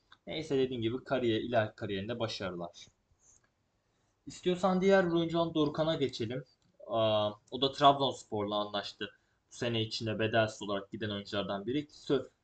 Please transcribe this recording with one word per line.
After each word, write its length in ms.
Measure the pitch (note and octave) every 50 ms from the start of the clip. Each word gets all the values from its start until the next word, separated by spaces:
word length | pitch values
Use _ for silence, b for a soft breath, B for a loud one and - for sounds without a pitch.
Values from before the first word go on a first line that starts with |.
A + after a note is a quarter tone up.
| _ _ - _ -
Neyse, 300 | - E3+ D#3 D3+ - C#3+
dediğim 240 | C3+ C3 B2+ C3 A#2+
gibi 220 | A2 A2+ A#2+ B2+ -
kariyer, 380 | - C#3 B2 B2 A2+ A2 A2
ileriki 340 | - A#2+ A#2+ A2+ G#2+ G#2+ -
kariyerinde 440 | - A#2 G2+ G2+ F#2+ G2 A2 A#2+ A2
başarılar. 680 | A2+ G#2+ - - G#2 F#2 F2+ F2 F2 E2+ - - - - _ _ _ _ _ _ _ _ _ _ _ _ _ _ _ _ _ _ _ _ _ _ _ _ _ _ -
İstiyorsan 540 | - - - - F3+ F3+ F3+ - F#3+ F#3 F#3
diğer 220 | F#3 G3 G3 G3 F#3
oyuncu 360 | E3+ E3 E3+ E3+ E3 D#3+ E3+
olan 140 | E3+ E3 D#3+
Dorukhan'a 420 | D#3 D3+ D3 - - D#3 D#3+ D#3+
geçelim. 480 | C#3+ C#3 A#2+ - - A#2 A2 B2 C#3+ D3 _ _ _ _ _ _ - -
Aa, 440 | - A2 A2+ A2 A2 G#2+ G#2+ G#2 G#2 G#2+ - _ -
o 100 | - -
da 100 | C3+ C3+
Trabzonspor'la 840 | - - D3 C#3 C#3 C#3 C#3 B2+ A2 - - - A2+ G#2 G#2 G#2 G#2
anlaştı. 500 | G#2 G#2 G#2 G#2 G2+ G2 - - - G#2+ G2+ - _ _ _ _ _ _ _
Bu 40 | -
sene 260 | - B2+ A#2+ A#2 A2+
içinde 380 | A2 A2 - - A#2 A2+ G#2 G2
bedelsiz 420 | A2 G#2 A2 A2+ A2 G#2+ - -
olarak 300 | G#2 G2+ G2+ G2 G2 -
giden 180 | - G2+ A2 G#2
oyunculardan 560 | G#2 G2+ G2+ - - G2+ F#2+ F#2 G2+ G2 G2
biri. 220 | A2+ B2+ D3+ D3
Sö-, 420 | - - - - - C#3+ B2+ - - _ _